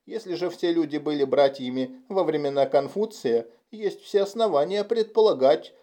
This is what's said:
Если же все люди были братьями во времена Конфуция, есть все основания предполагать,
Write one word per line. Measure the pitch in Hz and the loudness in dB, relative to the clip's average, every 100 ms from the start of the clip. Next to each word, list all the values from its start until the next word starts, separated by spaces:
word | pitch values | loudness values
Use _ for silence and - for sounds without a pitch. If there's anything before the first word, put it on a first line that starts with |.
Если | - - 185 | -14 -12 -8
же | 165 175 | -6 -6
все | 170 175 | -4 -2
люди | 165 147 147 | 0 -2 -4
были | 147 147 | -4 -2
братьями | 135 135 139 135 127 127 127 - - | 0 4 4 2 -6 -4 -6 -8 -4
во | 190 | -2
времена | 156 151 143 139 135 | 0 0 0 0 2
Конфуция, | 147 135 196 214 - 127 117 - _ _ | 2 0 -4 -6 -4 0 0 -2 _ _
есть | 214 202 - | -8 -8 -8
все | - 202 | -2 0
основания | 196 233 220 143 160 202 | 0 -2 0 0 0 -2
предполагать, | 208 226 220 220 214 139 131 - - _ | -2 -2 0 2 2 4 4 2 -2 _